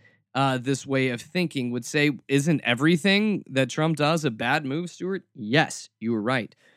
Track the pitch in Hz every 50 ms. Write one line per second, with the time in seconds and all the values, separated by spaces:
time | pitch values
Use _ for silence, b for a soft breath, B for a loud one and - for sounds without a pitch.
0 | b b b b b _ - 131 139 135 131 127 117 135 139 127 - 135 135 135
1 | 131 127 120 117 - - - 180 175 156 - 139 123 120 120 123 120 - - 151
2 | 147 151 131 - - - 139 143 143 175 156 - - 120 120 117 143 160 180 147
3 | - 196 196 202 214 214 196 - - - 135 135 131 123 - 156 156 165 160 147
4 | 147 147 165 165 151 135 110 107 117 123 143 156 151 131 139 165 180 170 - -
5 | 175 185 196 180 - _ - 127 110 104 127 147 139 - - - - - _ _
6 | 107 117 117 107 101 120 131 123 101 - _ b b b b